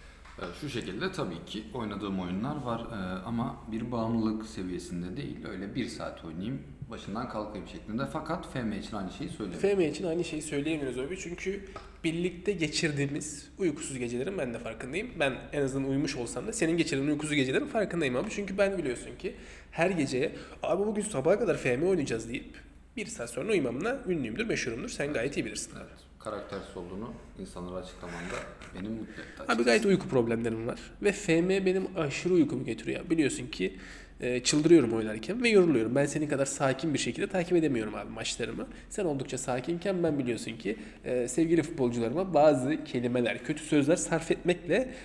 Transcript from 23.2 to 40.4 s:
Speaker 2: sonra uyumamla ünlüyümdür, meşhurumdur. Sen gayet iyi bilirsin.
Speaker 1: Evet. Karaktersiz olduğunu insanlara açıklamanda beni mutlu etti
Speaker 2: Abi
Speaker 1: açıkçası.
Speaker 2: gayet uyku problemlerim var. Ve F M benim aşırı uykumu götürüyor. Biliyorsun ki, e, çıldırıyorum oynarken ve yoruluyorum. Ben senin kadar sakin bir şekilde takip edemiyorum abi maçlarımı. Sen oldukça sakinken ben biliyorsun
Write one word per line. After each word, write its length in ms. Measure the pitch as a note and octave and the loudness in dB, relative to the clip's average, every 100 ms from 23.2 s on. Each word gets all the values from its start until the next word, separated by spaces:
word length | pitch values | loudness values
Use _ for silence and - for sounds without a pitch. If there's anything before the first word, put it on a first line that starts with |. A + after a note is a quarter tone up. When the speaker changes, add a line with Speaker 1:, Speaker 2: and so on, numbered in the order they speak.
| A#2+ | -6
Speaker 2:
sonra 220 | - F3+ | -4 0
uyumamla 480 | G3+ C3 B2 G#3 C4+ F3+ | 2 2 0 -2 -2 0
ünlüyümdür, 360 | E3+ A#2 A#2+ A3+ | 0 0 -2 -2
meşhurumdur. 420 | D3+ B2+ A2+ A3 | -2 -2 -4 -6
Sen 240 | - D3 | -4 -2
gayet 240 | C3+ B2+ F3 | 0 -2 -2
iyi 80 | |
bilirsin. 280 | A#2 F#2 - - | -4 -6 -10 -12
Speaker 1:
Evet. 220 | F#2 - - - | -16 -18 -20 -14
Karaktersiz 580 | A2 G2+ - G2 - F#2+ | -8 -8 -8 -10 -10 -10
olduğunu 360 | F2 F#2+ A#2+ C#3 - - | -10 -8 -8 -10 -16 -14
insanlara 380 | F#2 F2 F2+ F#2 | -12 -10 -8 -8
açıklamanda 580 | F2+ - F2 E2+ F2 - - - - | -8 -12 -10 -8 -8 -8 -10 -14 -14
beni 140 | F#2 G#2 | -10 -6
mutlu 240 | A2+ - | -6 -8
etti 100 | - - - | -12 -14 -8
Speaker 2:
Abi 60 | |
Speaker 1:
açıkçası. 220 | - A#3 | -2 2
Speaker 2:
gayet 220 | A#3+ A3+ G3+ | 6 6 6
uyku 220 | F#3 - | 4 4
problemlerim 580 | C3 A2+ A2+ A#2 A2 A#2 | 2 4 2 0 -2 -4
var. 140 | - - - | -6 -10 -2
Ve 100 | G3+ | 0
F 280 | G3 - E3 | 2 4 4
M 240 | F3+ F#3+ F#3+ | 4 4 4
benim 200 | F#3+ F#3 F3+ | 2 0 0
aşırı 380 | D3 - F3 | -2 0 4
uykumu 300 | F3+ C#3+ B2+ | 6 6 2
götürüyor. 460 | C3+ A2+ - C3 - | -2 -4 -4 -4 2
Biliyorsun 360 | E3 C3+ - B2+ | 4 4 2 -4
ki, 300 | - F#3+ - - - - - | -2 -2 -2 -12 -16 -18 -6
e, 220 | B2 B2 | -2 0
çıldırıyorum 500 | B2+ D3+ D#3 E3+ A#2 | 4 4 10 10 10
oynarken 500 | A2 G#2+ G#2+ C#3 A3+ | 4 0 -4 -4 2
ve 60 | A#3+ | 8
yoruluyorum. 460 | G#3 F3 B2+ A2 | 8 10 6 4
Ben 120 | C3+ C#3+ | 4 2
senin 220 | D3+ D3 | 2 0
kadar 180 | C#3 C3+ | 2 0
sakin 480 | - C#3 C3 E3 | 2 2 2 0
bir 40 | C3 | 0
şekilde 280 | B2+ A#2 G3+ | 0 -2 -2
takip 300 | F#3 E3+ F3 | 0 4 4
edemiyorum 380 | D#3 A#2+ G#2+ | 4 2 0
abi 160 | G#2 G#2 | -4 -8
maçlarımı. 560 | A2+ A2+ - A2+ - G#2+ - - | -6 -6 -4 -4 -4 -8 -10 -8
Sen 140 | - | -2
oldukça 340 | F3+ C#3 - C3 | 0 0 -2 -4
sakinken 640 | - B2+ - E3+ G3+ F#3 | -2 -2 0 -2 0 2
ben 160 | E3+ C#3+ | 2 2
biliyorsun 380 | B2 A2 | 2 -2